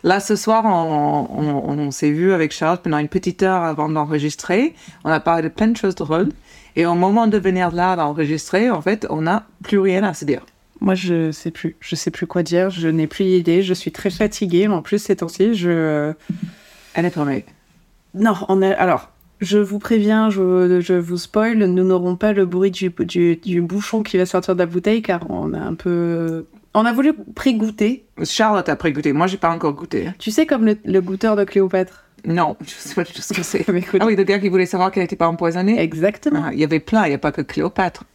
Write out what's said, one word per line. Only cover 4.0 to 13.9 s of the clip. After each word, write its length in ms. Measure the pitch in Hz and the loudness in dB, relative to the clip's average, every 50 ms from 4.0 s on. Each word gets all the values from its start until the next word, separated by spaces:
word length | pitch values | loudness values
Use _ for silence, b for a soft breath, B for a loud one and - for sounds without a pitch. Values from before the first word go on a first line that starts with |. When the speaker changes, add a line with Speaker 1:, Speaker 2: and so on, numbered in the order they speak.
| 147 147 156 147 143 151 - - - - 175 208 269 330 B B B B B B B | -2 -2 -2 -2 -2 -2 -6 -8 -4 -2 0 0 0 0 B B B B B B B
Speaker 1:
On 60 | 151 | -2
a 100 | 160 151 | -2 0
parlé 240 | - 175 170 165 160 | 2 0 0 0 0
de 60 | 160 | -4
plein 180 | - - 214 | -2 0 0
de 80 | 220 233 | 0 2
choses 200 | - - 196 180 | 0 -2 -2 -2
drôles. 340 | - 175 147 156 165 208 294 - b b b b b b b b | -2 -4 0 0 0 0 0 -2 b b b b b b b b
Et 80 | 156 170 | 0 2
au 100 | 170 170 | 2 2
moment 320 | 175 180 196 202 233 226 | 2 2 4 4 4 4
de 100 | 220 214 | 4 2
venir 340 | 208 175 190 185 185 180 170 | 2 2 2 2 2 0 0
là, 260 | 165 175 175 185 185 | 0 0 0 0 2
d'enregistrer, 720 | 170 156 147 147 160 156 143 156 151 - - - 190 226 247 | 0 -2 -2 0 -2 -2 -2 -2 -4 -4 -2 0 2 2 2
en 120 | 214 160 | 0 0
fait, 240 | 143 180 214 220 - - | 0 -2 -2 -2 -2 -6
on 140 | 151 156 160 | -4 -2 0
n'a 220 | 165 185 220 - _ _ _ - | 0 0 -2 -2 _ _ _ -4
plus 160 | - 208 196 | 0 2 2
rien 260 | 190 196 180 185 208 | 4 4 2 2 0
à 80 | 196 160 | 0 -2
se 100 | - 151 | -4 -2
dire. 220 | 143 131 - - _ _ _ _ _ _ - | -2 -2 -2 -4 _ _ _ _ _ _ -2
Speaker 2:
Moi, 160 | - 202 185 | 0 0 0
je 360 | 185 185 180 170 165 160 156 | 0 0 0 0 0 0 -2
sais 200 | 151 - - 170 | -4 -6 -8 -10
plus. 240 | 165 - - 165 160 _ | -10 -6 -8 -8 -8 _
Je 160 | - - 170 | -10 -8 -8
sais 140 | 156 - 170 | -6 -6 -6
plus 160 | 160 - 175 | -6 -6 -8
quoi 140 | 165 - 185 165 | -4 -2 -4 -2
dire. 260 | 170 175 175 185 196 | 0 0 0 0 0
Je 180 | 180 165 165 | -2 -2 -2
n'ai 200 | 160 156 160 156 | 0 0 0 0
plus 180 | 156 - - 196 | -2 -2 -2 0
d'idée. 360 | 190 185 180 165 170 170 180 | 2 2 2 4 4 2 2
Je 120 | 196 180 185 | 2 0 -2
suis 180 | - - 180 | -4 -4 -10